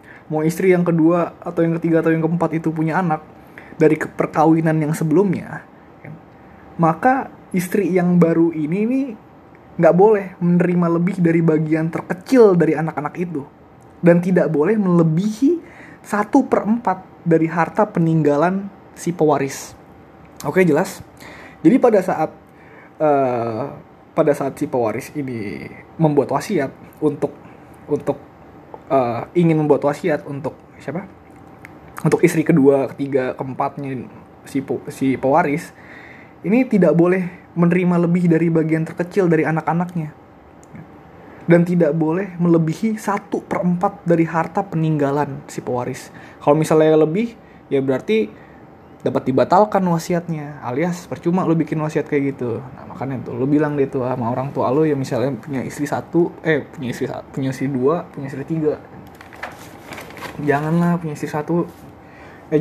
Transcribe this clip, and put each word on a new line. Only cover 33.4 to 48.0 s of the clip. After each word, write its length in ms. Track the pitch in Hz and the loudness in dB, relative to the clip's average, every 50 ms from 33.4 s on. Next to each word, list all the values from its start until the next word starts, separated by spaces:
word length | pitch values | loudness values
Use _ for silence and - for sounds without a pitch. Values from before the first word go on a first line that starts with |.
| 135 131 127 - 143 139 - 147 143 135 135 120 - 107 - - - - - - - | -8 -10 -6 -4 -4 -4 -4 -8 -10 -8 -8 -10 -10 -12 -16 -20 -20 -20 -20 -20 -20
si 160 | - - 139 | -8 -6 -6
po-, 240 | 135 - 123 - - - - | -4 -4 -6 -6 -6 -10 -6
si 240 | - 139 135 127 | -2 0 0 0
pewaris, 560 | 120 - 131 143 160 175 147 143 170 - - - - - - - - - - - - - - - - - | 0 0 2 2 2 2 2 -2 -4 -6 -10 -16 -20 -20 -20 -20 -20 -20 -20 -20 -20 -20 -20 -20 -10 -4
ini 240 | 170 214 254 254 254 | 0 2 2 2 2
tidak 240 | 226 190 180 160 151 | 2 4 4 4 6
boleh 640 | 165 170 180 185 190 180 175 - - - - - | 4 4 4 2 0 -2 -6 -8 -14 -20 -10 -2
menerima 400 | 170 175 170 170 185 180 180 175 170 175 | 2 2 2 2 2 2 2 2 2 2
lebih 240 | 170 170 180 175 170 | 2 2 2 2 2
dari 240 | 160 165 170 170 160 | 2 2 2 2 2
bagian 320 | 160 156 160 160 160 160 | 2 0 0 0 -2 -2
terkecil 400 | - - - 175 180 - 208 185 170 165 | -4 -6 -8 -8 -4 0 0 2 2 2
dari 160 | 156 151 147 | 2 2 0
anak-anaknya. 640 | 160 160 - 151 160 175 180 175 - 170 156 151 - - - - - - - - - - - - - - - - - - - - - - - - - - - - | -2 -2 -2 -2 -2 -2 -2 -4 -6 -8 -8 -8 -12 -16 -20 -20 -20 -20 -20 -20 -20 -20 -20 -20 -20 -20 -20 -20 -20 -20 -20 -20 -20 -20 -20 -20 -20 -12 2 4
Dan 160 | 170 175 175 | 4 4 4
tidak 320 | 170 180 175 170 147 156 | 2 2 2 2 2 2
boleh 400 | 165 156 156 160 185 202 190 175 | 0 -2 -2 -2 -2 -4 -6 -4
melebihi 640 | 165 175 175 165 165 165 156 160 - 214 220 214 214 | -2 2 4 4 4 2 0 -2 -2 -2 -4 -4 -4
satu 400 | - 214 196 208 - - - 190 | -4 -4 -4 -4 -4 -6 -6 -6
per 240 | - - - - 175 | -6 -6 -6 -4 -2
empat 400 | 180 175 175 196 196 - - - | -2 0 0 -2 -4 -4 -4 0
dari 240 | 170 170 165 160 160 | 0 2 2 2 0
harta 320 | 165 160 151 - - 202 | 0 -2 -2 -2 -2 -4
peninggalan 880 | 196 - - 160 160 156 156 147 143 139 139 147 143 139 135 143 - - | -4 -4 -4 -2 0 0 0 0 0 0 0 -2 -2 -4 -6 -10 -14 -12
si 160 | - - - | -12 -10 -6
pewaris. 480 | 120 123 123 123 123 131 - - - - - - - - - - | -6 -4 -4 -4 -6 -8 -10 -14 -18 -20 -20 -20 -20 -20 -4 0
Kalau 120 | 147 147 | 2 2
misalnya 440 | 156 156 - 160 156 156 156 156 156 | 2 2 2 4 4 4 6 6 4
lebih, 320 | 156 156 160 208 233 226 - - - - - - - - 139 | 4 2 2 -2 -4 -4 -6 -14 -20 -20 -20 -20 -8 -4 -2
ya 80 | 135 | -2
berarti 640 | 135 135 131 127 | 0 0 -2 -2